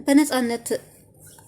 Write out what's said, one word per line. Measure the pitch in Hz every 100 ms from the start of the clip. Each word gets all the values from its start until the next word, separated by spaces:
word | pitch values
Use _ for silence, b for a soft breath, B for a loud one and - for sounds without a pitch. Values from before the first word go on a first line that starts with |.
በነፃነት | - 277 285 254 233 233 - - - - _ _ - B